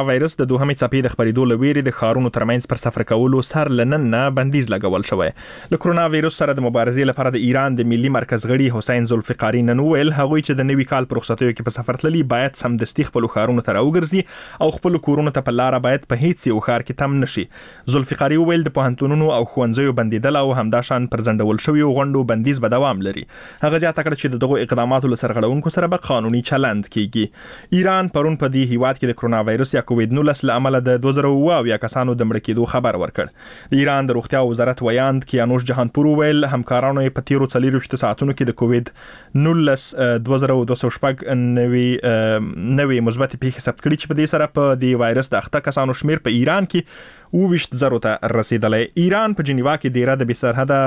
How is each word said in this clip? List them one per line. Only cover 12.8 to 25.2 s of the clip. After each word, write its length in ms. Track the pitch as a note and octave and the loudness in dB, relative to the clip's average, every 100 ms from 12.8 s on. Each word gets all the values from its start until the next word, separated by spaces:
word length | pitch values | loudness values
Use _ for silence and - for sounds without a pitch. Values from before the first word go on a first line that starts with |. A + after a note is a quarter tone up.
| A2 - C#3+ | -2 -4 -2
خپلو 220 | B2 A2+ | 0 -2
ښارونو 320 | - A2+ A#2+ A#2 | 0 0 0 0
ته 100 | G2 | 0
راوګرځي 440 | C3 E3+ D#3+ F#3 F3 - - - D#3+ | 2 2 0 -2 -2 -10 -14 -2 -2
او 40 | D3+ | 0
خپلو 240 | F3+ E3+ - | 0 0 0
کورونو 260 | D3 D3 C#3 | 0 0 -2
ته 80 | C3 | -2
په 80 | A#2+ | 0
لاره 240 | B2+ B2+ B2+ | 2 2 0
باید 180 | C3+ - | -2 -2
په 80 | A#2+ | 0
هیڅ 260 | D#3+ F3 - | 0 0 0
یو 100 | G#2+ - | 0 0
ښار 180 | A#2+ - | -2 -2
کې 160 | B2+ | -4
تم 160 | C#3 C#3 | -2 0
نه 80 | B2 | -2
شي. 100 | - F2 - - - - C3+ | -4 -8 -10 -20 -14 -2 -2
ذوالفقاري 440 | C3 C#3+ C#3 D#3 | -2 -2 0 2
وویل، 200 | E3 E3+ D3+ | 2 2 0
د 80 | C#3 | -2
پوهنتونونو 500 | C3 B2 C#3 D3+ D#3 | -2 0 0 2 2
او 120 | B2 | 0
ښوونځیو 540 | A#2 - B2 A2+ C#3 B2 | -2 -2 0 2 0 0
بندېدل 420 | A2+ A2 C3 D3 | 0 0 0 0
او 140 | C#3 B2+ | 0 0
همداشان 500 | A2 A#2+ A#2+ B2+ B2 A#2 | 0 0 0 -2 -2 -2
پر 80 | A2+ | 0
ځنډول 360 | A2 G#2+ A2 - | 0 0 0 0
شویو 240 | D3+ D3 C3+ | 2 2 2
غونډو 320 | C#3 C3+ B2 | 0 0 0
بندیز 300 | A2+ A#2 C#3 A2+ | 0 0 0 0
به 80 | B2 | 2
دوام 280 | C#3 G2+ G2 | 0 0 -4
لري. 160 | G2 - - - - D3+ | -6 -12 -18 -20 -4 0
هغه 160 | D#3+ E3 | 2 0
زیاته 220 | D#3+ D#3 | 0 -2
کړه 140 | D3 | -2
چې 160 | D3 B2 | -2 0
د 80 | C3 | 0
دغو 160 | C#3 | 0
اقداماتو 500 | A#2 B2 A#2+ C3 C3 | 0 0 2 2 0
له 80 | A#2 | 0